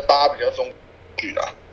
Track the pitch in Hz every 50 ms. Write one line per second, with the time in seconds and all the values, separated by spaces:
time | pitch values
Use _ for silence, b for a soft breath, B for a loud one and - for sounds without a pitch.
0 | - - 143 143 143 - - - 123 131 - 131 127 127 - - - - - -
1 | - - - - - 294 - - - - - - - -